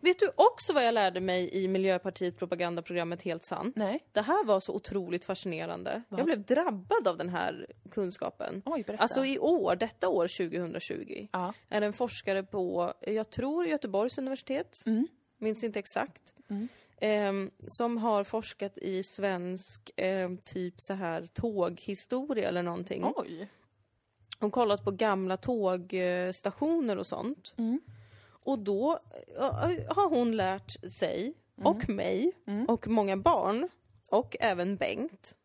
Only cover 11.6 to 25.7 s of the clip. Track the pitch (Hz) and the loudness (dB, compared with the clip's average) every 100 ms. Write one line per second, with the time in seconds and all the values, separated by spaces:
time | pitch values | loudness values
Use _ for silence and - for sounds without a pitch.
11.6 | _ 208 208 202 240 - - 196 190 208 | _ 0 0 0 -4 -2 -2 -2 0 -2
12.6 | 180 185 175 - - 214 214 - 254 311 | 0 0 0 -2 -2 -2 -2 -4 -2 0
13.6 | 349 302 233 196 226 - 262 269 - 269 | 0 0 0 0 0 -2 -4 -6 -4 -4
14.6 | 359 - - 220 302 _ _ _ 214 220 | -4 -6 0 2 2 _ _ _ -4 -2
15.6 | 233 208 202 - - - - _ - 202 | -4 -4 -4 -4 -4 -6 -20 _ -8 -6
16.6 | 226 - _ _ 214 214 202 196 196 _ | -6 -10 _ _ 0 2 2 0 -4 _
17.6 | - - 233 233 226 208 202 226 220 - | -10 -2 -2 0 2 2 2 -4 -6 -8
18.6 | 202 - - 190 190 - 196 185 180 185 | -8 -6 -4 -4 -4 -2 -2 0 -4 -6
19.6 | - - - - 185 190 185 180 - 190 | -8 -12 -12 -2 0 0 -2 -4 -8 -6
20.6 | 180 180 - 196 180 165 165 - 233 202 | -6 -6 -8 -4 -2 -4 -6 -4 -2 2
21.6 | 175 175 - 196 - 254 285 240 196 175 | 0 0 -8 -8 -2 -4 -2 0 0 0
22.6 | 175 175 180 196 - 285 - 165 202 _ | -2 -4 -6 -2 -2 -2 -6 -8 -12 _
23.6 | _ _ _ _ _ _ _ - 208 226 | _ _ _ _ _ _ _ -4 0 2
24.6 | 233 202 - 190 220 190 185 190 - 240 | 4 2 0 0 2 2 0 -2 0 2
25.6 | 196 | 2